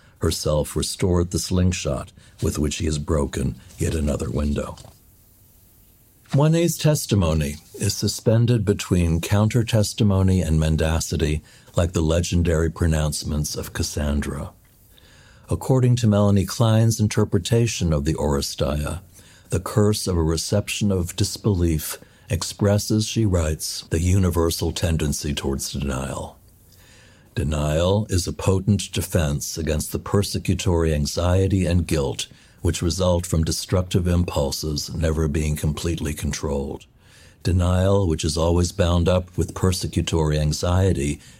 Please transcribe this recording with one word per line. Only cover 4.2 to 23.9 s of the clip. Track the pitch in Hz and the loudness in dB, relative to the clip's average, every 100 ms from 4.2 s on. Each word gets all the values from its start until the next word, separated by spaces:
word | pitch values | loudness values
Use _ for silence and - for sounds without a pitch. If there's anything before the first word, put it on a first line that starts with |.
| - | -4
window. | 69 73 71 - - - - _ _ _ _ _ _ _ _ _ _ _ _ - | -2 -2 -2 -6 -10 -18 -20 _ _ _ _ _ _ _ _ _ _ _ _ -4
Moinet's | 135 156 165 170 - | 2 4 4 2 2
testimony | 156 151 - 101 85 80 71 73 - - | 2 2 2 2 2 2 -2 -6 -14 -6
is | 101 | -4
suspended | - 104 - - 110 117 120 98 | -2 -4 -2 2 2 4 2 2
between | 101 - 90 85 82 | -2 2 2 2 0
counter-testimony | - 101 107 123 113 110 104 - 107 95 95 92 | 2 2 2 2 2 2 0 0 2 4 4 2
and | 80 80 | 2 2
mendacity | 78 80 80 80 - 87 80 76 - - - - | 2 2 0 0 -2 -2 0 -2 -6 -20 -8 -2
like | 87 | 0
the | 90 | 0
legendary | 78 85 87 90 85 82 82 | 0 0 0 0 2 2 0
pronouncements | - 85 78 76 73 - 76 76 - | 0 0 2 0 -4 -6 -4 -4 -6
of | - | -8
Cassandra. | - 87 - 73 73 - 69 80 - _ _ _ _ - - - - - | -6 -6 -4 -2 -2 -4 -8 -10 -14 _ _ _ _ -20 -20 -20 -20 -6
According | - - 131 123 120 | -6 0 2 4 4
to | 110 | 4
Melanie | 101 104 101 - | 4 6 4 2
Klein's | - 113 110 113 110 | 0 2 4 4 2
interpretation | 110 - 104 101 - 117 117 - 85 | 0 0 0 0 0 2 2 0 0
of | 76 71 | 0 0
the | 76 | -2
Oresteia, | 73 71 - - 67 73 73 80 - - - - - | 0 -2 -2 -4 -2 -2 -4 -8 -12 -20 -20 -20 -6
the | 92 | -4
curse | - - 104 104 - | -2 2 2 2 0
of | 87 | 0
a | |
reception | 80 82 - 104 - - 104 | 2 0 0 -2 -2 -2 0
of | 95 90 - | 0 -2 -2
disbelief | 101 - 117 92 85 78 - - - _ - | -4 0 0 2 2 0 -4 -12 -16 _ -6
expresses, | - - - 101 104 - 110 107 | -6 -6 0 2 2 2 -2 0
she | 117 107 | 0 0
writes, | 90 78 78 - - | 2 0 -2 -6 -10
the | - | -4